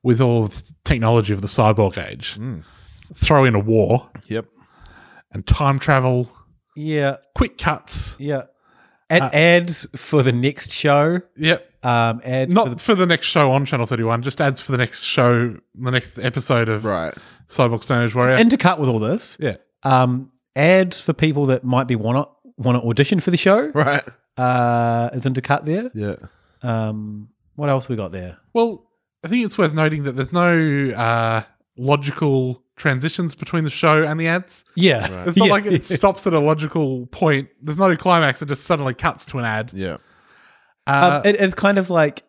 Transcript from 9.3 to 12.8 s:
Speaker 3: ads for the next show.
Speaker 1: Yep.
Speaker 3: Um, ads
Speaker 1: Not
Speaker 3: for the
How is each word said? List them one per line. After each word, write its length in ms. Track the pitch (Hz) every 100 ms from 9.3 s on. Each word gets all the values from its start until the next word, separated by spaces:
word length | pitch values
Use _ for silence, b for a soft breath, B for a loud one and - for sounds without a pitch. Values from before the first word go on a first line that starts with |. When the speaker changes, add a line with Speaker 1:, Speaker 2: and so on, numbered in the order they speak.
Speaker 3:
ads 540 | 147 170 175 175 156 - -
for 280 | - 151
the 80 | 131
next 380 | 120 135 143 -
show. 480 | - 147 143 151 180 - -
Speaker 1:
Yep. 280 | 156 170 - _ 123
Speaker 3:
Um, 360 | 117 117 117 127
ads 280 | 127 131
Speaker 1:
Not 120 | 185 202
Speaker 3:
for 40 |
the 20 | 123